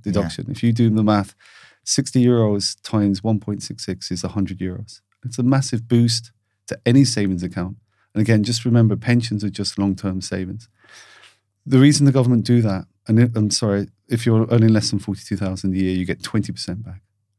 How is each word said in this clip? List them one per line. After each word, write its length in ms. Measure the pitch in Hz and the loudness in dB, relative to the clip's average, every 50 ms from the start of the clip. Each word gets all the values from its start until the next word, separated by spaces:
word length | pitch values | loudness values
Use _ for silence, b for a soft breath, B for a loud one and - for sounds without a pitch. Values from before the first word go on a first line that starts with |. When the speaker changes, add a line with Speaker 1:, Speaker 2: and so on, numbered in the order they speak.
| - | -6
Speaker 1:
Yeah. 80 | 104 | -4
Speaker 2:
deduction. 340 | 87 101 87 82 - - - - | -2 -2 -2 -2 -6 -8 -10 -10
If 120 | - - | -6 -2
you 100 | 117 117 | 0 0
do 160 | 113 120 117 113 | 2 2 2 2
the 140 | 110 110 | 2 2
math, 320 | 104 107 107 101 98 - - B B B B B B B B B | 2 4 2 2 0 -4 -8 B B B B B B B B B
sixty 420 | B - - - - - - 131 120 | B -4 -2 -2 -2 0 2 2 4
euros 520 | 123 123 117 113 107 104 101 98 - - - | 4 4 4 2 2 0 -2 -2 -6 -8 -10
times 420 | - - - 107 101 101 95 95 107 | -8 -4 -2 0 2 0 0 0 -2
one 160 | 113 110 98 | -2 -2 -2
point 220 | - 104 104 98 | -2 -6 -8 -8
six 220 | - - 113 - - | -10 -12 -14 -10 -10
six 280 | - 90 87 - - | -10 -10 -8 -8 -10
is 100 | 92 90 | -8 -8
a 60 | - 90 | -8 -6
hundred 300 | 85 104 95 90 92 92 | -4 -4 -4 -4 -6 -6
euros. 420 | 90 92 90 95 101 - - - _ _ _ _ - | -8 -8 -8 -10 -14 -16 -20 -20 _ _ _ _ -14
It's 140 | 120 - - | -10 -4 -2
a 40 | |
massive 460 | 120 123 127 135 135 - 123 113 117 - | 0 2 2 2 0 -2 -4 -6 -2 2
boost 420 | 120 117 117 117 113 - - - _ _ _ _ _ _ _ - | 2 4 4 2 0 -2 -8 -12 _ _ _ _ _ _ _ -14
to 100 | - - - | -10 -4 0
any 180 | 120 117 139 139 | 4 6 6 4
savings 380 | - - 110 101 95 92 87 | 4 2 -2 -2 -2 -2 -4
account. 340 | 90 87 - 92 87 95 110 - _ _ _ _ _ _ - | -4 -6 -6 -6 -8 -8 -10 -14 _ _ _ _ _ _ -4
And 60 | 110 | -2
again, 240 | 107 117 113 107 104 | 2 2 2 2 2
just 200 | 117 120 113 - | 0 -2 -2 0
remember, 300 | 127 117 120 113 107 104 | 2 4 4 4 4 2
pensions 480 | - - 120 120 120 113 117 107 104 | 0 0 0 0 0 0 -2 -4 -4
are 80 | 104 101 | -6 -6
just 280 | - - 98 - - 101 | -6 -6 -8 -6 -4 -2
long-term 420 | 101 98 92 95 - 95 92 95 | -2 -2 -2 -2 -4 -6 -6 -6
savings. 480 | 92 - 95 92 92 92 104 110 113 _ _ B B B B B B B B B B B B B B _ _ _ - | -8 -8 -8 -8 -8 -8 -10 -12 -16 _ _ B B B B B B B B B B B B B B _ _ _ -4
The 120 | 135 135 127 | 2 4 6
reason 280 | 139 147 143 147 147 | 6 6 6 4 4
the 60 | 139 | 4
government 320 | 131 135 120 127 123 110 - | 4 4 2 2 2 2 2
do 160 | - 117 120 | 2 2 2
that, 240 | 117 110 95 92 - - _ _ _ - | 2 0 -2 -4 -6 -10 _ _ _ 2
and 100 | 110 113 | 4 4
it, 120 | 120 120 117 | 4 4 2
I'm 160 | 113 107 104 | 0 -2 0
sorry, 380 | - - 117 104 101 101 104 - _ _ _ - | -2 -2 -2 -2 -2 -2 -4 -6 _ _ _ -6
if 160 | 120 113 117 | -4 -2 0
you're 220 | 120 113 110 110 - | 2 2 2 2 2
earning 180 | 117 117 113 110 | 2 4 4 4
less 220 | 110 107 104 - | 4 2 0 -2
than 80 | 107 98 | -4 -4
forty-two 380 | - - 95 - - - 104 | -4 -6 -8 -8 -8 -8 -6
thousand 380 | 95 98 92 95 92 - 95 92 | -6 -6 -6 -6 -4 -4 -4 -2
a 40 | 95 | -2
year, 160 | 95 92 92 | -2 -2 -2
you 100 | 92 92 | -2 -4
get 180 | 92 - - | -4 -6 -8
twenty 300 | - - - 110 - - | -8 -6 -4 -4 -4 -4
percent 320 | 87 - - - 87 107 - | -8 -10 -10 -10 -10 -10 -12
back. 160 | 92 92 - _ _ _ _ _ _ _ | -14 -16 -18 _ _ _ _ _ _ _